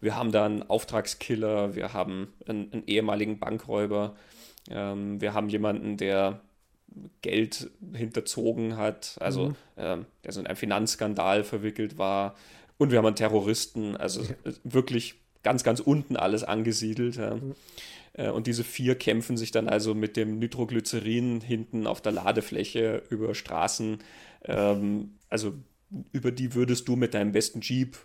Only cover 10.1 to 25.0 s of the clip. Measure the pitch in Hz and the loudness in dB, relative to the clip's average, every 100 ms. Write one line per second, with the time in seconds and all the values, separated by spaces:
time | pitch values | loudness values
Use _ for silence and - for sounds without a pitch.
10.1 | _ - 98 - 98 107 101 107 - 107 | _ -10 -8 -6 -4 0 0 0 0 -2
11.1 | 101 92 101 104 110 107 107 110 - 98 | 0 4 4 2 -2 -4 -4 -6 -2 0
12.1 | 98 98 101 - - - _ 147 120 110 | 0 -2 -6 -20 -20 -20 _ 4 6 6
13.1 | 104 110 107 101 113 - 120 107 101 92 | 4 4 4 4 0 -2 -4 -4 -4 -4
14.1 | 95 113 131 - - 131 123 127 123 - | -4 -6 -6 -10 -10 0 2 2 0 -2
15.1 | - _ _ - 127 123 117 - 151 143 | -12 _ _ 2 2 4 2 4 4 4
16.1 | - 95 107 - 107 113 110 110 110 120 | 0 2 2 0 0 0 0 -2 0 -2
17.1 | 120 107 110 135 139 - - - - - | -2 -4 -4 -8 -12 -16 -18 -18 -18 -20
18.1 | - 110 107 113 117 117 - 127 127 - | -6 -2 -2 0 -2 -2 -2 2 2 4
19.1 | 110 117 120 113 110 110 107 110 107 107 | 2 2 -2 0 0 2 2 2 0 0
20.1 | 107 110 110 117 127 117 117 107 120 104 | 0 -2 0 -4 -2 -2 0 -2 -4 0
21.1 | 117 123 117 113 117 113 117 110 107 107 | 0 0 -2 -2 -4 -2 -2 0 0 0
22.1 | 107 90 110 101 - 104 120 113 113 - | 4 6 6 2 -2 -2 2 2 2 -2
23.1 | 110 110 104 - 80 92 - 110 107 - | -2 -2 -2 -4 0 2 2 -2 -4 -8
24.1 | - - - - 104 101 101 101 104 | -20 -20 -18 -4 2 4 4 2 -2